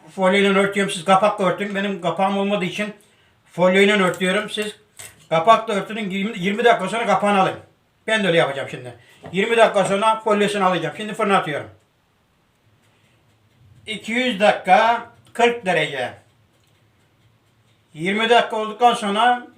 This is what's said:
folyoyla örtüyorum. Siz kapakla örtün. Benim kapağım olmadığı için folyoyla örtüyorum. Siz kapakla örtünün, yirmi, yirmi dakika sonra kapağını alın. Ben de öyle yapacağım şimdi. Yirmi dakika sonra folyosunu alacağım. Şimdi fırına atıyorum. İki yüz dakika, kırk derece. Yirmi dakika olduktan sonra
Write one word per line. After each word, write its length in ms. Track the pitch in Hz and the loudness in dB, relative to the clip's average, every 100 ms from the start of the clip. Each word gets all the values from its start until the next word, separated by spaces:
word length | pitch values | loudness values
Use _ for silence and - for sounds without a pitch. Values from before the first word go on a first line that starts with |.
| - | -18
folyoyla 460 | 190 185 202 196 190 | -2 0 2 2 2
örtüyorum. 320 | 196 202 190 | 0 -2 -4
Siz 120 | 185 | -4
kapakla 400 | 190 190 208 208 | 2 4 4 0
örtün. 300 | 185 165 202 | -2 -2 -4
Benim 260 | 196 202 185 | -4 -6 -4
kapağım 380 | 170 170 190 196 | -4 -2 -2 0
olmadığı 260 | 196 202 | -2 -2
için 300 | 180 - 208 - _ _ _ _ _ | -2 -4 -8 -10 _ _ _ _ _
folyoyla 460 | - 185 190 202 208 | 0 2 4 4 4
örtüyorum. 520 | 185 - 185 190 208 | 0 0 -2 -2 -4
Siz 260 | - 208 - _ - - - _ | -6 -8 -10 _ -20 -20 -20 _
kapakla 460 | 160 165 220 226 | 0 4 4 2
örtünün, 360 | 202 190 214 202 | -4 -4 -8 -6
yirmi, 280 | 190 202 220 | -6 -6 -4
yirmi 260 | 180 208 | -4 2
dakika 240 | 233 - 185 | 2 2 0
sonra 180 | 226 208 | -4 -2
kapağını 340 | 190 208 196 | 0 2 2
alın. 200 | 175 - - _ _ _ - | 0 -2 -14 _ _ _ -4
Ben 180 | 220 | -2
de 20 | 190 | 2
öyle 120 | 165 | 2
yapacağım 300 | 143 139 123 | 2 -2 -8
şimdi. 240 | 135 123 - _ _ - | -12 -16 -18 _ _ -8
Yirmi 240 | 175 226 226 | -4 0 4
dakika 280 | 214 202 | 4 4
sonra 360 | 185 196 220 220 | 0 0 0 0
folyosunu 460 | 226 208 202 202 185 | 0 0 0 0 0
alacağım. 280 | 170 156 - | 0 -4 -8
Şimdi 180 | 214 | -10
fırına 220 | - 202 190 | -4 0 0
atıyorum. 340 | 156 139 101 - _ _ _ _ _ _ _ _ _ _ _ _ _ _ _ _ _ _ _ _ - | 0 -6 -10 -18 _ _ _ _ _ _ _ _ _ _ _ _ _ _ _ _ _ _ _ _ -14
İki 260 | 214 - | -12 -6
yüz 280 | 233 254 190 | -4 -2 2
dakika, 720 | 208 - 185 196 226 233 - - _ | 2 2 2 4 4 0 -4 -20 _
kırk 340 | - 240 233 185 | 0 0 0 -2
derece. 480 | 170 147 139 117 - _ _ _ _ _ _ _ _ _ _ _ _ _ _ _ _ _ | -2 -2 -6 -8 -10 _ _ _ _ _ _ _ _ _ _ _ _ _ _ _ _ _
Yirmi 360 | 147 175 208 226 | -8 -4 -2 4
dakika 260 | 233 208 220 | 4 4 -2
olduktan 380 | 208 208 240 | -6 2 2
sonra 520 | 226 208 208 240 247 - | 2 -2 2 2 2 -4